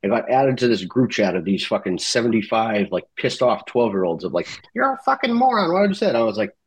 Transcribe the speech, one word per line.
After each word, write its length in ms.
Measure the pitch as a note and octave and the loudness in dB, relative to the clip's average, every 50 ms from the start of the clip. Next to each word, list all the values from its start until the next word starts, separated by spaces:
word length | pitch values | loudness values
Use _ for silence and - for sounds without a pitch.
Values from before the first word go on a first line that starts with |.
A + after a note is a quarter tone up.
| - | 0
I 40 | |
got 220 | G2+ A2 A2+ - - | 0 0 0 0 2
added 260 | B2 C3 C#3 C3+ B2+ B2+ | 2 4 4 2 2 2
to 80 | B2 | 2
this 160 | B2 A2+ F#2+ F#2 | 2 2 0 -2
group 280 | F2 - B2 C3 A2 | -2 0 2 2 2
chat 240 | - - G#2+ F#2+ F2 | 2 0 0 2 2
of 100 | F#2 E2 | -2 0
these 200 | F#2+ G2 F2+ - | 0 -2 -2 0
fucking 340 | - - G2+ - F#2+ F2+ F2 | -2 -2 -2 -2 -2 -4 -2
seventy-five, 880 | - - - B2 A2+ A#2+ A2+ A2+ G#2 - - A2 A2+ A2+ G#2+ G#2 G2 F#2+ | -4 -2 -2 0 0 2 0 0 0 0 0 0 0 0 0 0 0 0
like, 140 | F#2 F2+ - _ _ | -2 -6 -6 _ _
pissed 260 | - - B2+ - - | -4 -4 -4 -2 2
off 240 | C3 B2 A2 - - | 2 2 2 0 -4
twelve-year-olds 580 | - - B2 A#2+ A2 G2 G2 F#2 F2 E2 D#2+ F2 | -4 0 2 2 2 2 0 0 0 -2 -4 -6
of, 100 | F2+ - | -4 -4
like, 140 | F2 E2+ - - - - - _ | -4 -4 -4 -12 -18 -20 -12 _
You're 200 | A#3 C4 C4+ C4+ | -2 -2 0 -2
a 40 | - - | -2 -2
fucking 280 | - C4+ C4 - B3 A#3 | -2 -2 0 -2 -2 0
moron. 380 | A#3 B3+ C4 A#3+ G#3+ F#3+ E3 | 2 2 2 2 2 0 2
Why 100 | F3 F#3+ | 2 2
would 100 | G3+ G3+ | 0 0
you 40 | F#3+ | -2
say 120 | - A3+ | 0 0
that? 80 | G3 A#2+ | 0 2
I 80 | A#2 A#2 | 2 0
was 140 | A2+ G2+ | 0 0
like 180 | G#2+ G#2+ G2 - _ _ | -2 -4 -4 -6 _ _